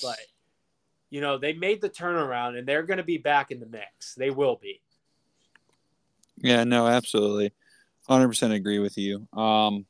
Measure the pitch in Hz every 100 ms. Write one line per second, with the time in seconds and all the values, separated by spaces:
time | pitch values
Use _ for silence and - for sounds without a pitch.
0 | 127 110 110 _ _ _ _ _ _ _
1 | _ 143 143 131 143 165 185 208 202 -
2 | 175 170 139 120 123 120 127 151 165 185
3 | 170 156 147 143 135 127 113 113 101 -
4 | - 127 135 135 135 120 101 - _ _
5 | _ _ _ _ _ _ _ _ _ _
6 | _ _ _ - 123 120 120 120 117 123
7 | - 107 104 104 101 - _ _ _ _
8 | - 131 127 113 117 104 101 101 101 -
9 | 98 101 107 110 110 107 107 101